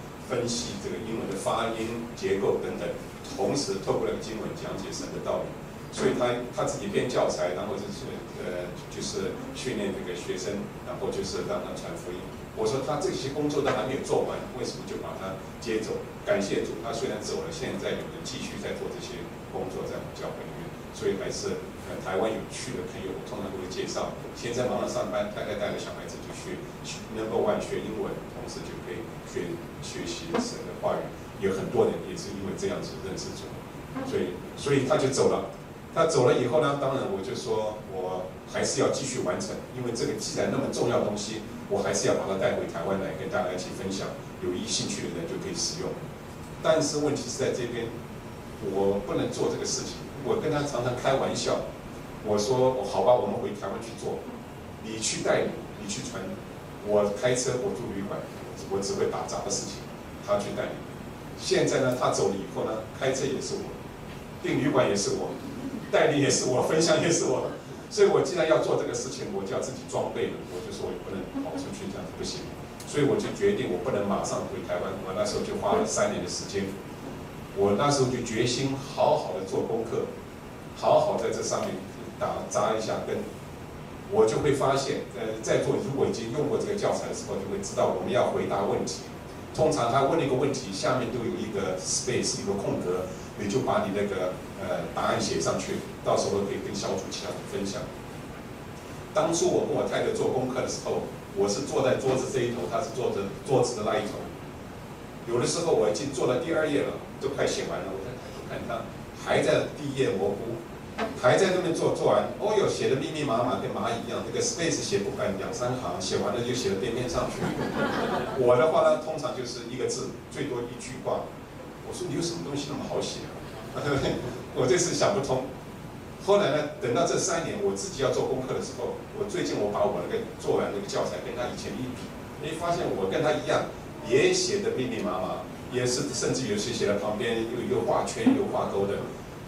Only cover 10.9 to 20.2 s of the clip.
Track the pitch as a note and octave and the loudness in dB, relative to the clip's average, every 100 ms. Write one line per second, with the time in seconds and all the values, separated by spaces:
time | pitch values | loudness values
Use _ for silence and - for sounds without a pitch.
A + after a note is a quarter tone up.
10.9 | - - - - F#2 - - - - - | -4 -2 -2 -2 -2 -2 -2 -2 -6 -8
11.9 | - - - - - - - C#3+ C3+ B2+ | -8 -8 -8 -8 -10 -8 0 2 2 0
12.9 | - - - C3+ D3 D3 C#3+ C3+ - C3 | 0 0 0 -2 0 2 4 4 2 0
13.9 | C3+ - - - - - - - - - | -2 2 2 2 -2 -6 -6 -4 -6 -6
14.9 | - - - F#2+ F#2+ - - A2+ A2 - | -6 -6 -6 -6 -6 -10 -8 -2 0 0
15.9 | D#3 - - - D#3 - - - - A2+ | -4 -6 -6 2 2 2 0 0 -4 -4
16.9 | - - G#2 - G2+ F#2+ - - G2 G2+ | -2 -2 -2 -2 -2 -2 -4 -4 -2 -2
17.9 | G2 - - - - - - - - - | -4 -6 -8 -8 -6 -6 -6 -6 -4 -6
18.9 | - - E2+ E2+ - - F#2+ - G2 - | -6 -8 -8 -8 -10 -8 -6 -6 -4 -6
19.9 | D#3+ - - | -6 -8 -8